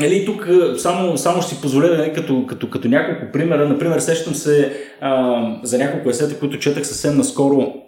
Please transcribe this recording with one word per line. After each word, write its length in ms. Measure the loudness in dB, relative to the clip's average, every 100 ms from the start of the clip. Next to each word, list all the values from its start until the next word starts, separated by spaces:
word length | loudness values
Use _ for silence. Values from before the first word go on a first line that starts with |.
нали, 240 | 2 2 0
тук, 220 | -4 4
а, 300 | 4 4 2
само, 380 | -2 0 0 0
само 240 | 0 0
ще 120 | -2
си 60 | -4
позволя, 240 | 0 4 4 2
нали, 160 | 0
като, 340 | -2 -2 -2 -2
като, 240 | -6 -6
като 180 | -4 0
няколко 440 | 2 0 -4 -4
примера. 360 | -2 0 2 2
Например, 300 | 0 0 0
сещам 360 | 0 -2 -2
се, 380 | -4 2 2 2 -2 -12 -8
ам, 600 | -2 2 2 0 -2 -4
за 160 | -2 0
няколко 320 | 0 -2 -2
есета, 280 | 0 -2 -2
които 200 | -6 -2
четах 280 | -2 -2 -4
съвсем 300 | -4 0 0
наскоро. 560 | 0 0 2 2 0 -6